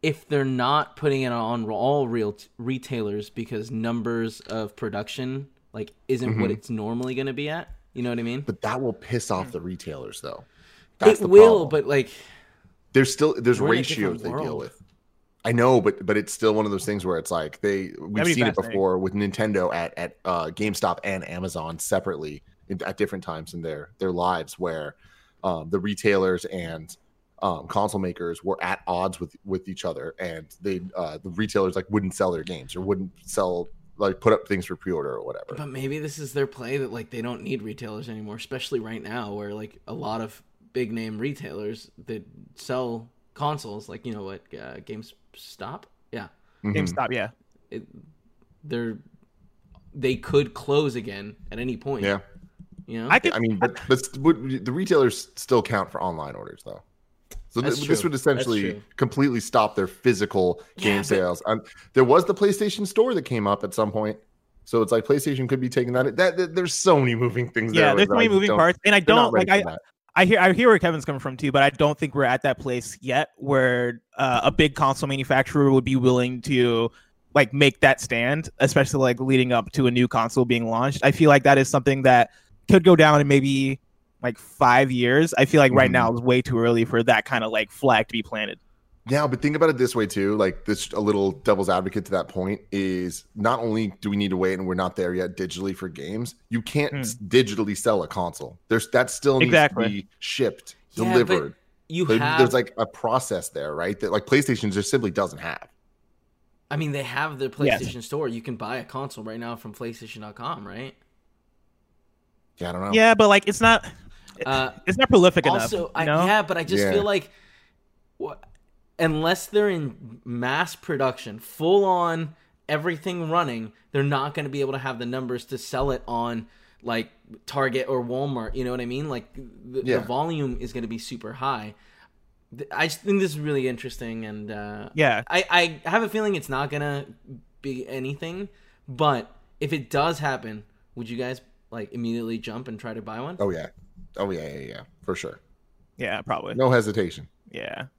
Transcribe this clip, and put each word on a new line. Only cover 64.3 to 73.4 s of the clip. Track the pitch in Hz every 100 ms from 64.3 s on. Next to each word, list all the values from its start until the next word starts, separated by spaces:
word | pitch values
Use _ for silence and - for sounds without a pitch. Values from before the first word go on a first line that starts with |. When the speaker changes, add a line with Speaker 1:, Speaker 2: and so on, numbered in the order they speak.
| _ _ _
Speaker 2:
So | - 117
it's | 107
like | 117
PlayStation | - 143 147 135 127
could | 135
be | 127
taking | 123 123
that. | 127 131 -
That, | 185 170
that, | 175
there's | 165 180
so | - 190 160
many | 127
moving | 117 120 110 120
things | - 113
Speaker 3:
Yeah, | 160 151
Speaker 2:
there | -
Speaker 3:
there's | 202
Speaker 2:
that |
Speaker 3:
so | 202
many |
Speaker 2:
I | 226
just |
Speaker 3:
moving | 196 202
Speaker 2:
don't, | 202
Speaker 3:
parts, | 165 180
and | 202
I | 202
Speaker 2:
they're | 170
not | 226
Speaker 3:
don't, | 233
like, | 214 190
Speaker 2:
ready | 196
for | 175
Speaker 3:
I, |
Speaker 2:
that. | 156 _ _ _
Speaker 3:
I | -
hear, | 185 208
I | 185
hear | 185 247
where | 208
Kevin's | 175 160
coming | 139 139
from | 135 131
too, | 147
but | 139
I | 139
don't | 135 147 147
think | 151
we're | 143
at | 131 131
that | 143 127
place | 139 123 - -
yet | 127 131 156
where, | _